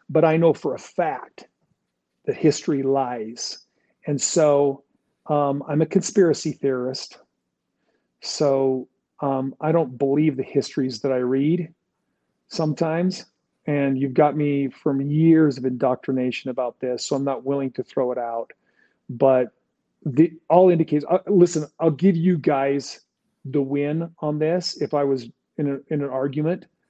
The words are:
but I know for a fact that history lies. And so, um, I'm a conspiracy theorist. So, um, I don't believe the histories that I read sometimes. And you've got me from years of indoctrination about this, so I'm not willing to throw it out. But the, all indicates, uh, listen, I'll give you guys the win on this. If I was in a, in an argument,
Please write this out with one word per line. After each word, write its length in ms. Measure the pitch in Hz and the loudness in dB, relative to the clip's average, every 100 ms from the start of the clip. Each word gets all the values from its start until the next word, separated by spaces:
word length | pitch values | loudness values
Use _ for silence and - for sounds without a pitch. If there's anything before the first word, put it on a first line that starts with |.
| - | -4
but 140 | 143 | 2
I 140 | 160 160 | 4 4
know 160 | 165 | 4
for 220 | 147 156 - | 2 -2 -6
a 40 | |
fact 680 | - - 165 131 - - - _ _ _ _ _ _ _ - | -8 -4 -4 -4 -10 -20 -20 _ _ _ _ _ _ _ -8
that 100 | - | 0
history 480 | 156 139 - 151 | 2 0 0 -2
lies. 800 | 131 135 127 123 110 120 - - _ _ _ _ - | 0 0 -2 -6 -10 -10 -12 -14 _ _ _ _ -6
And 160 | 143 | -4
so, 640 | - - 151 143 143 135 _ _ _ _ - | -2 2 4 4 2 -2 _ _ _ _ -4
um, 360 | 151 143 143 - | -2 0 -2 -2
I'm 140 | 147 | -2
a 60 | 160 | 2
conspiracy 640 | 196 - - 175 147 156 | 0 0 2 2 2 -4
theorist. 640 | 123 139 127 123 131 - - _ _ _ _ _ _ _ _ _ _ | -4 -4 -2 -4 -8 -12 -20 _ _ _ _ _ _ _ _ _ _
So, 640 | - - 147 135 135 131 127 _ _ - | -10 -2 0 2 2 0 -6 _ _ -8
um, 340 | 143 135 135 - | -4 -2 -4 -4
I 100 | 156 | 0
don't 260 | 165 151 127 | 0 0 -2
believe 400 | 139 143 156 131 | 0 2 2 0
the 60 | |
histories 580 | 127 143 - - 131 113 | -2 -2 -2 -2 -4 -2
that 100 | 139 | -2
I 60 | 131 | 0
read 540 | 123 135 143 165 160 _ _ _ _ _ _ _ _ | 0 0 0 0 -2 _ _ _ _ _ _ _ _
sometimes. 800 | - 156 143 165 160 185 180 - _ _ _ - | -4 -2 -2 -2 0 -2 -4 -12 _ _ _ -4
And 320 | 147 139 131 | -2 0 -2
you've 160 | 135 127 | -2 2
got 200 | 147 147 | 2 2
me 340 | 147 143 139 | -2 0 -4
from 320 | - - 139 | -4 -4 -2
years 560 | 139 151 165 160 151 127 | 0 2 6 6 4 2
of 80 | 127 | -4
indoctrination 840 | 123 131 127 - 131 127 - 135 | -2 0 -2 -2 -2 -2 -4 -6
about 300 | 123 123 - | -6 -6 -6
this, 260 | 127 123 - | -6 -6 -4
so 100 | 139 | -4
I'm 80 | |
not 200 | 139 127 127 | -2 -4 -4
willing 260 | 139 135 | -4 -4
to 100 | - | -6
throw 280 | 123 - 127 | -8 -4 -2
it 60 | 123 | -2
out. 340 | 120 117 113 - _ _ _ _ - | -6 -6 -8 -14 _ _ _ _ -12
But 420 | 123 135 131 123 _ _ _ _ _ | 2 4 4 2 _ _ _ _ _
the, 300 | - 123 165 165 - | -2 4 2 2 2
all 200 | 170 185 | 6 6
indicates, 340 | 170 160 147 143 | 6 2 -2 0
uh, 120 | 185 - | -2 2
listen, 400 | 196 175 160 151 - | 4 4 2 -6 -2
I'll 120 | 165 | -2
give 260 | 139 180 165 | 2 2 4
you 220 | 175 175 | 2 2
guys 640 | 143 139 139 143 131 - _ _ _ _ 135 | 0 0 0 -2 -6 -14 _ _ _ _ -8
the 160 | 143 | -4
win 480 | 135 143 143 160 165 165 | -2 -2 -2 -4 -6 -8
on 200 | 151 151 | -6 -2
this. 420 | 156 180 170 - | -2 -2 -4 -6
If 140 | 147 147 | -4 -2
I 80 | |
was 260 | 139 135 117 - _ - | -2 -2 -6 -18 _ -6
in 120 | 143 | -4
a, 240 | 139 - | -6 -6
in 80 | 151 | -6
an 80 | 139 | -4
argument, 560 | 131 139 135 151 185 - _ _ | -4 -4 -4 -4 -4 -8 _ _